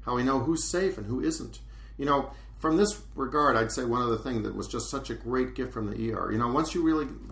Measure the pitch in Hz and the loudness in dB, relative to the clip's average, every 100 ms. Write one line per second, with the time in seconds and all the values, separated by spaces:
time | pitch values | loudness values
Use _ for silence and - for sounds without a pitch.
0 | - 123 127 135 139 165 - 175 190 - | -4 0 2 2 2 0 0 0 0 -2
1 | 101 127 156 160 110 - - - - - | -4 -2 0 -2 -6 -12 -16 -16 -14 -4
2 | 143 139 135 - - - 160 160 202 - | 2 2 0 -8 -16 -2 2 4 4 2
3 | - - 131 147 143 117 110 - 123 120 | -8 -6 -2 4 6 6 4 0 0 2
4 | 120 113 131 117 104 101 101 120 - 135 | 2 0 0 -2 -2 -4 -4 -4 -4 -6
5 | - 113 117 127 127 - 123 113 104 107 | -6 -8 -2 0 0 -2 -6 -4 -4 -2
6 | 113 98 92 110 120 139 160 175 160 160 | -2 -2 0 0 2 2 0 2 4 4
7 | 135 110 - | 0 -6 -12